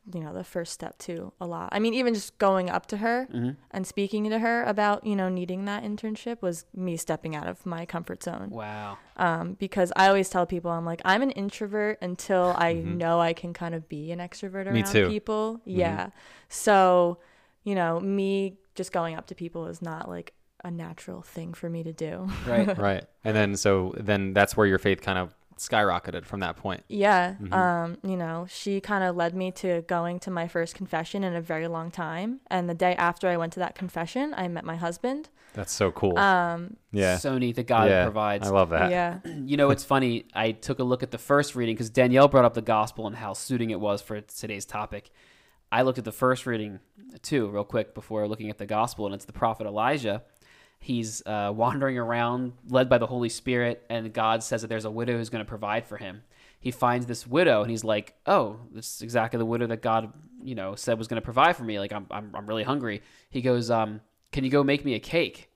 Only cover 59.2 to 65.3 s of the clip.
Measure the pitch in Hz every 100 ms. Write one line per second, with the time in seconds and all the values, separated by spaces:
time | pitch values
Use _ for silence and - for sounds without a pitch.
59.2 | 113 117 113 117 120 113 117 113 110 -
60.2 | - - 131 113 95 101 - 113 113 113
61.2 | 113 117 143 - 117 104 98 104 95 104
62.2 | 104 - 104 110 110 143 120 101 - _
63.2 | _ 131 127 123 117 113 107 107 _ _
64.2 | _ 143 131 143 135 143 147 110 - 165
65.2 | 117